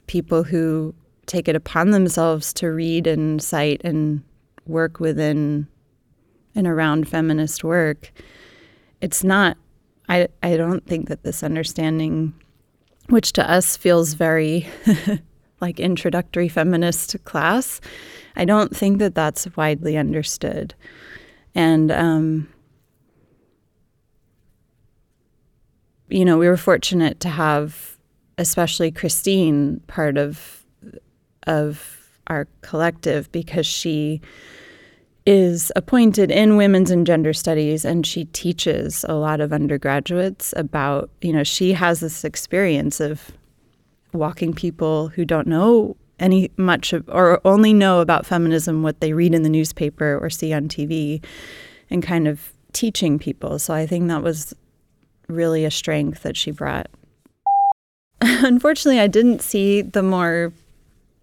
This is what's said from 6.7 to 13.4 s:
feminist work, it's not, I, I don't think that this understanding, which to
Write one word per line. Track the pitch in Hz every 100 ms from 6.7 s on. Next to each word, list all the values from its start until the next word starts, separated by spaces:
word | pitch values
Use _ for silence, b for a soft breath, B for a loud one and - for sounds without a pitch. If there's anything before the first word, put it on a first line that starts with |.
| 160 156 156 151
feminist | 160 160 151 156 -
work, | 160 175 156 - - b b b b b b b b _
it's | 160 -
not, | 185 202 180 - _ _ _ _ -
I, | 180 180 _
I | 175 165
don't | 165 180 -
think | 165 -
that | 147
this | 175 165
understanding, | 151 160 156 - 156 160 160 160 160 - _ _ _ _ _ _ -
which | 233 -
to | -